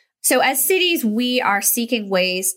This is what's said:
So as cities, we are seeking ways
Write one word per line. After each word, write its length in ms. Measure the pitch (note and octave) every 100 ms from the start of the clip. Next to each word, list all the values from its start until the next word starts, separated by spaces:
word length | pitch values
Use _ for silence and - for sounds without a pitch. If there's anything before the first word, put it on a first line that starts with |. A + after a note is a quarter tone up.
| _ _
So 200 | - B3+
as 220 | B3 C#4
cities, 420 | - F#4 F4+ E4+ A#3
we 360 | G#3+ B3 B3
are 200 | - G3+
seeking 480 | - - A#3 A#3 G3+
ways 440 | F#3+ F#3 F#3 F#3+